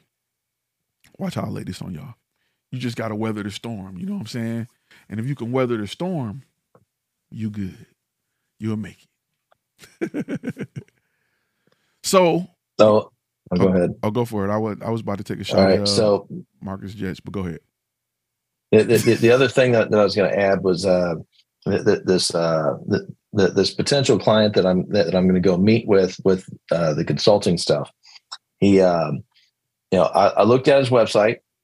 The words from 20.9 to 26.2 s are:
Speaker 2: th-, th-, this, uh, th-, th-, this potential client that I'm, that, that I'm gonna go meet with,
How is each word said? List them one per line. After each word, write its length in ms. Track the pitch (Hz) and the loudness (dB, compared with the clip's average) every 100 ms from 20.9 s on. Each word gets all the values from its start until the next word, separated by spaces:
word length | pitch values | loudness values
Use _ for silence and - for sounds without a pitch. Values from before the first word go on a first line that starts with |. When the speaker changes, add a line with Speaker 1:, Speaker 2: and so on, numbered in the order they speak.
| 90 87 78 - _ _ _ - | 2 0 -4 -10 _ _ _ -4
Speaker 2:
th-, 180 | 98 | 0
th-, 180 | 107 95 | 0 0
this, 300 | 95 90 - | 0 0 0
uh, 440 | 85 82 80 73 73 87 | -2 0 0 -2 -4 -4
th-, 120 | 95 - - _ 104 | -4 -4 -16 _ 0
th-, 160 | 92 | 2
this 220 | 98 95 | 2 0
potential 440 | - 107 143 127 104 | -2 -2 0 2 2
client 360 | - 107 107 | 2 2 2
that 100 | 107 | 2
I'm, 240 | 92 92 - | 2 0 0
that, 160 | 101 82 | -2 0
that 80 | |
I'm 120 | 92 92 | 2 2
gonna 140 | 92 | 2
go 180 | 92 90 | 2 2
meet 280 | 101 113 110 | 2 2 2
with, 320 | 98 92 - | 2 2 0